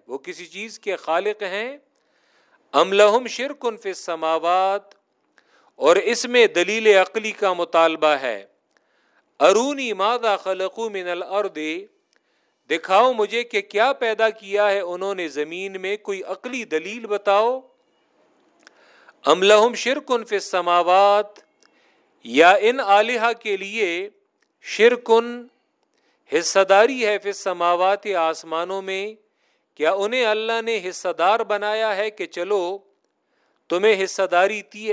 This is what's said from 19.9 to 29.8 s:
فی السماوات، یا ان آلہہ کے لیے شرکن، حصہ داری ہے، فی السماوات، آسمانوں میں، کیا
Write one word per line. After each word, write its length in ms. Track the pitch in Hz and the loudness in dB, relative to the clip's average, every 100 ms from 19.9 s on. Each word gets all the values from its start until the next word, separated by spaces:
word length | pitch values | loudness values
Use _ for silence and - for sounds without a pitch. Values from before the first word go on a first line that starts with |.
| 277 - 240 220 | -4 -2 -4 -2
فی 60 | |
السماوات، 920 | 202 - 185 175 175 170 185 202 208 208 - _ _ _ _ _ _ _ _ | -6 -2 -2 2 2 4 4 6 4 0 -10 _ _ _ _ _ _ _ _
یا 260 | 117 127 170 | 0 6 6
ان 300 | 196 214 262 | 6 2 0
آلہہ 520 | 202 202 226 240 226 240 | 2 2 2 0 -2 -4
کے 160 | 220 196 | -6 -8
لیے 540 | 196 220 185 170 202 _ _ _ _ _ | -8 -4 -4 -4 -10 _ _ _ _ _
شرکن، 840 | - - 233 247 247 226 240 240 240 _ _ _ _ _ _ _ _ | -10 4 4 4 2 2 2 -8 -16 _ _ _ _ _ _ _ _
حصہ 260 | 160 170 196 | -2 0 0
داری 460 | 185 196 240 254 214 | 4 6 4 2 -2
ہے، 120 | 202 | -2
فی 100 | 202 | -6
السماوات، 800 | 190 196 180 175 175 185 202 214 | -8 -6 -2 0 0 0 -2 -4
آسمانوں 760 | 180 160 160 160 160 175 196 | -2 -2 -4 -8 -8 -6 -8
میں، 320 | 190 190 208 220 _ _ _ _ _ | -8 -8 -10 -14 _ _ _ _ _
کیا 180 | - | -4